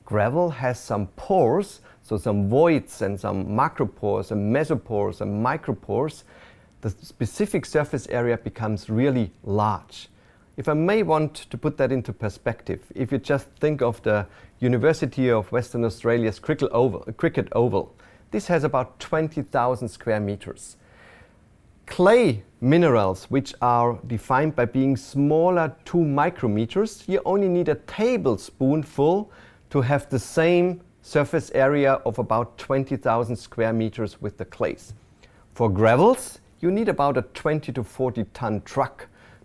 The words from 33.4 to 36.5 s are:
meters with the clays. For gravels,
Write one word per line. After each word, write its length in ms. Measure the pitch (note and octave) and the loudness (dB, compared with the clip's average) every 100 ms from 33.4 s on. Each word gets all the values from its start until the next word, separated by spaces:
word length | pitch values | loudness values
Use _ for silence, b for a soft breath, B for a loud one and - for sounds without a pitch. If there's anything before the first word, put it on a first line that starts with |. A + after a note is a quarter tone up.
| - - A2+ | -8 -2 0
meters 460 | A2+ A2 - G#2+ - | 0 -2 -4 -8 -8
with 200 | G#2+ - | -10 -10
the 60 | - | -10
clays. 500 | - F#2+ - - - b b b b b | -4 -4 -4 -14 -20 b b b b b
For 160 | - A2+ | 0 0
gravels, 720 | F#2+ A2 B2+ G#3 B3+ - - _ | 4 6 6 6 4 -2 -16 _